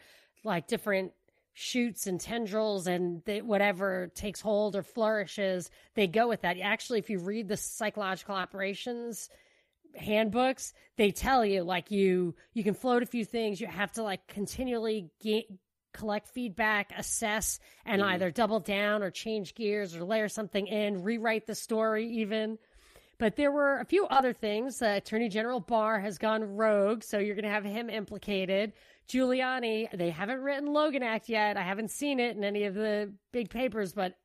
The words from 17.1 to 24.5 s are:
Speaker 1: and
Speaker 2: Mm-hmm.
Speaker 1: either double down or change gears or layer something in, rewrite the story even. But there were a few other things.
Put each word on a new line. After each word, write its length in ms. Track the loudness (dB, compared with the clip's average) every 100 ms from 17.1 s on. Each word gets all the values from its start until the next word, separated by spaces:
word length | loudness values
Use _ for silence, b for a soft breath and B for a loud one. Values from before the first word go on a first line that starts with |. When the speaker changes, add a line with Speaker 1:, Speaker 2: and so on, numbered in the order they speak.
| -2 -2 -2 -2 -6 B B
Speaker 1:
and 160 | B 2
Speaker 2:
Mm-hmm. 120 | 2
Speaker 1:
either 180 | 2 0
double 300 | 2 2 2
down 420 | 0 0 0 0
or 80 | -2
change 460 | -4 -4 -4 -6 -4
gears 400 | -2 0 -2 -6
or 80 |
layer 240 | -2 0 0
something 400 | -2 -4 -2 -2
in, 340 | 0 0 0
rewrite 440 | -2 0 0 0 -2
the 100 | -8
story 500 | -2 0 2 0 -2
even. 520 | -2 -2 0 -2 -6 b b b b b b
But 160 | 0
there 160 | 4 2
were 300 | 4 2 2
a 40 |
few 220 | 2 2 4
other 260 | 6 4
things. 480 | 2 -2